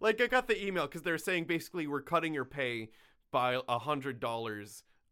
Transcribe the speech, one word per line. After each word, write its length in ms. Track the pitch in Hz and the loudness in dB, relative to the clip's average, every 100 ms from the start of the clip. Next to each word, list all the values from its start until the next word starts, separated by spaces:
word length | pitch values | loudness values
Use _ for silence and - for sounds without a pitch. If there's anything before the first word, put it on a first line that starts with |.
like, 180 | 214 220 | 2 4
I 60 | 240 | 4
got 200 | 254 254 | 4 4
the 120 | 202 196 | 0 0
email 220 | 180 143 | 0 -2
'cause 120 | 170 | -2
they're 140 | 180 160 | -2 0
saying 280 | - 180 165 | 0 0 0
basically 420 | 165 - 180 151 | -2 -2 -6 -2
we're 140 | 143 | -2
cutting 320 | 135 170 160 | 2 2 2
your 100 | 151 131 | -2 -4
pay 440 | 143 127 117 110 - - _ _ | -2 -2 -2 -6 -14 -20 _ _
by 280 | 131 123 127 - | 2 2 2 0
a 120 | 120 | -2
hundred 400 | 127 143 139 117 | 0 -2 -2 -4
dollars, 640 | 120 117 117 107 104 - - _ _ | -4 -2 -4 -6 -10 -16 -20 _ _